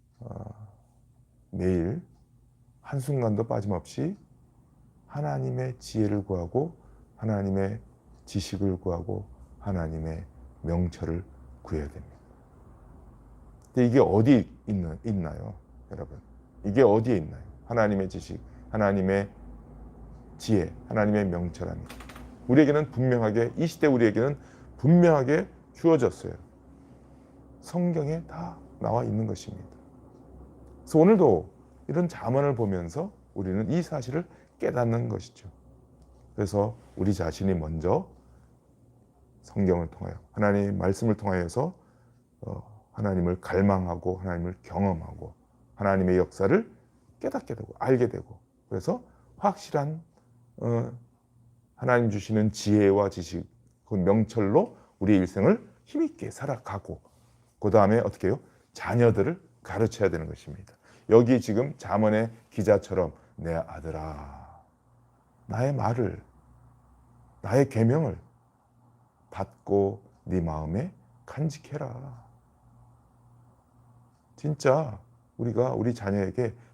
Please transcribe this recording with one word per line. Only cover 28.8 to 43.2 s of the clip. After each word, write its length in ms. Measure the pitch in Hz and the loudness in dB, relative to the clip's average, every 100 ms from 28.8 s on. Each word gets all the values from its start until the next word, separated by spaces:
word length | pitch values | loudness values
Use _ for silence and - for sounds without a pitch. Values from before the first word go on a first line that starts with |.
| 107 120 | -2 0
있는 220 | 117 107 107 | 0 -2 -2
것입니다. 420 | 95 - 92 - - - - - - - - - - - - | -6 -10 -16 -18 -20 -20 -20 -20 -20 -20 -20 -20 -20 -20 -20
그래서 180 | - 156 | 2 6
오늘도 500 | 180 214 147 85 - - - - - | 8 8 6 4 0 -18 -20 -18 -4
이런 200 | 147 175 | -2 -2
잠언을 460 | - 113 131 143 | -4 -2 0 0
보면서 580 | 117 104 92 85 139 196 - _ | 0 -2 -2 -4 -8 -10 -12 _
우리는 340 | - 92 95 110 | -8 -4 -2 -2
이 120 | 165 | -2
사실을 420 | 156 151 120 151 180 - _ - | -4 -8 -6 -6 -8 -16 _ -6
깨닫는 500 | - 127 117 117 120 | -4 0 0 0 -2
것이죠. 400 | 101 - - - - - - _ _ - - - | -6 -10 -20 -20 -20 -20 -20 _ _ -20 -20 -14
그래서 420 | - 101 104 107 - - - | -6 -2 0 -2 -4 -14 -2
우리 180 | 95 | 0
자신이 400 | 98 82 - 95 | 0 -2 -2 -2
먼저 540 | 90 78 80 87 143 190 - _ - _ _ _ _ _ _ _ _ _ _ | 0 -2 -4 0 0 -2 -18 _ -20 _ _ _ _ _ _ _ _ _ _
성경을 480 | - - 95 87 80 | -10 -2 2 2 -2
통하여, 280 | - 90 85 - | -10 -12 -14 -12
하나님의 400 | - 104 101 101 | 0 2 2 0
말씀을 440 | 95 90 98 117 101 | 0 0 0 0 0
통하여서, 580 | 101 92 85 120 165 - _ _ _ _ _ - | 0 -2 -2 -4 -4 -8 _ _ _ _ _ -18
어, 420 | - - - - _ | -14 -12 -14 -20 _
하나님을 480 | - 104 92 | -6 -2 0